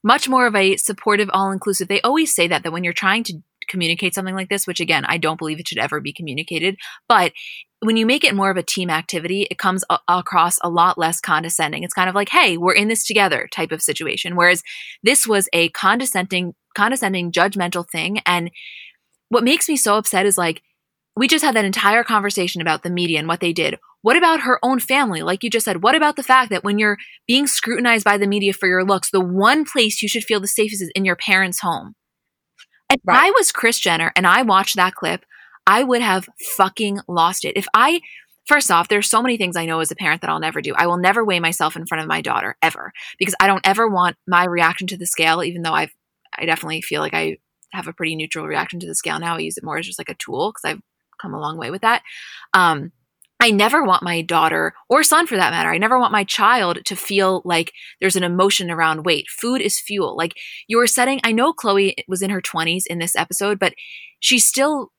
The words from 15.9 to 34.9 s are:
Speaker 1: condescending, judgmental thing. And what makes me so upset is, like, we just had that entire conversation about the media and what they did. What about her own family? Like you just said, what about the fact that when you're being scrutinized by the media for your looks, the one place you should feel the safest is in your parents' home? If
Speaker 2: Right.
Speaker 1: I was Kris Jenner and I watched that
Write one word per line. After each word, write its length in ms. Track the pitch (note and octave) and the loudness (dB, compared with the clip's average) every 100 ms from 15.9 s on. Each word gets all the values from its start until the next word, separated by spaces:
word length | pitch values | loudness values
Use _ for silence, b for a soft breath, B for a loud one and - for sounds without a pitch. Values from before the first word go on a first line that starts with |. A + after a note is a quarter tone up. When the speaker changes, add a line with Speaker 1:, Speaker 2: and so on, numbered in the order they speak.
| A3+ B3+ F#3 F#3 F#3 F3 - _ | 0 0 -2 -2 -4 -4 -10 _
Speaker 1:
condescending, 580 | - G#3 C4 G3+ F#3+ F3 | -2 -2 0 -2 -2 -2
judgmental 540 | F3 F#3+ G3+ F3 F3+ F3 | 2 0 2 -2 -4 -6
thing. 320 | E3 E3+ G#3 | -6 -4 -2
And 260 | - F3 E3+ B B B B B _ _ _ | -2 -2 -4 B B B B B _ _ _
what 160 | A#3+ | 2
makes 240 | A#3+ D#4+ - | 4 2 0
me 80 | C#4+ | 0
so 200 | A3 G#3 | 2 0
upset 280 | - F#3 | 2 0
is, 140 | G3+ F#3+ | 2 2
like, 240 | E3+ E3 _ _ _ _ _ - | 0 -2 _ _ _ _ _ -2
we 120 | C4 | 2
just 160 | D#4 | 4
had 100 | D4+ A3+ | 2 2
that 80 | |
entire 400 | G3+ F#3+ G3+ A3 | 0 2 2 2
conversation 560 | A#3 A3 G3+ G3 F3 F3 | 2 0 0 -2 -4 -2
about 220 | E3 D#3 | -2 -2
the 80 | F3 | -2
media 280 | F3+ F3 D#3 | -2 0 -2
and 100 | D#3 | -2
what 120 | E3+ | -2
they 120 | F3 | -2
did. 260 | E3+ D3+ D3+ b b | 0 -4 -4 b b
What 140 | A3 B3 | 2 4
about 240 | E4+ D#4+ | 4 2
her 180 | B3 B3 | 0 0
own 180 | B3 C4 | 2 0
family? 420 | - C4+ B3+ E3+ | 0 0 0 -2
Like 200 | D#3+ F#3+ | -2 -2
you 60 | A#3 | -2
just 160 | A3+ | -2
said, 180 | G#3+ F3 | -2 0
what 120 | G#3 | 2
about 220 | D#4 D4+ D4 | 4 2 0
the 60 | |
fact 280 | B3+ C4 A#3+ | 4 4 4
that 140 | F#3+ | -2
when 140 | G3+ G#3 | -2 0
you're 200 | G#3+ G3+ B B - | 0 -2 B B 0
being 200 | B3+ C#4 | 2 2
scrutinized 580 | - - A#3+ B3 A3+ | -2 -2 0 4 4
by 140 | G3+ G3+ | 4 2
the 80 | G3+ | 2
media 260 | G#3 G3 | 2 0
for 160 | F#3+ F#3+ | 0 0
your 160 | F#3 | 2
looks, 260 | F#3+ F#3+ - | 2 0 2
the 100 | F#3+ | 0
one 440 | F3+ F#3 G#3 D4 | 0 2 4 4
place 380 | D4 C#4 A3 - | 0 0 0 0
you 60 | G#3+ | -2
should 160 | A#3 | -4
feel 160 | - G#3+ | -2 -2
the 80 | G3 | 0
safest 340 | - G#3+ G3+ | 0 0 -2
is 80 | F3 | -6
in 100 | G3 | -2
your 120 | F#3+ F3 | 0 -2
parents' 440 | - F#3+ F#3+ F3+ | 0 2 2 -2
home? 340 | F#3 D#3 - - _ _ _ _ _ _ b b _ | -4 -6 -8 -20 _ _ _ _ _ _ b b _
If 80 | C4+ - | 0 4
Speaker 2:
Right. 220 | C4 F4 | 4 6
Speaker 1:
I 20 | |
was 220 | A#4+ F#4+ | 4 2
Kris 260 | - A3+ A#3+ | 2 0 0
Jenner 340 | F#3+ E3 E3 - | 0 0 0 2
and 100 | F3+ | 4
I 160 | G3+ | 4
watched 340 | B3 F#3+ G3 G3+ | 4 2 2 0
that 180 | F#3 | 0